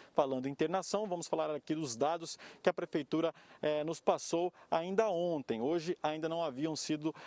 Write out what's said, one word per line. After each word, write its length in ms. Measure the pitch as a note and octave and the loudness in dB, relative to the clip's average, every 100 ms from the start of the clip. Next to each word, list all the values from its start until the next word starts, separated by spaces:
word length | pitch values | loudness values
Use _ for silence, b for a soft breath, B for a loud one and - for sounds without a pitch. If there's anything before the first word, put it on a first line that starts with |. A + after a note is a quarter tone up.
| B | B
Falando 340 | - C#3 C3 C3+ | 2 2 2 0
em 40 | |
internação, 560 | C#3 D#3+ F#3 - G3+ G#3+ | 0 2 2 0 -2 -2
vamos 200 | F3 - | -4 -2
falar 240 | D#3+ D#3 | -2 0
aqui 240 | D3 - | -2 -4
dos 220 | D#3 C#3+ A2+ | -2 -2 0
dados 420 | C#3+ E3+ - - B B | 0 0 -4 -10 B B
que 60 | F3+ | 2
a 60 | |
Prefeitura, 600 | F3+ F3 D#3+ C#3+ D#3+ E3 - B B | 2 0 -2 0 0 0 -2 B B
eh, 200 | D3+ D3+ | 0 2
nos 160 | D#3 D#3+ | 0 -2
passou 540 | - E3+ - E3+ F3 - B | 0 0 2 0 0 -4 B
ainda 380 | E3 F3+ G3 A3 | -2 2 2 2
ontem. 540 | E3+ F3 D#3 B2 A2+ | 2 0 0 -2 -2
Hoje 340 | C3+ E3+ D#3+ - | 0 0 -2 -2
ainda 260 | D3+ D#3 D#3+ | -2 -2 -2
não 160 | E3 | -2
haviam 320 | E3 B2 D#3+ D3+ | -2 -2 -4 -2
sido 380 | - D3+ D#3 - | -2 -2 -2 -4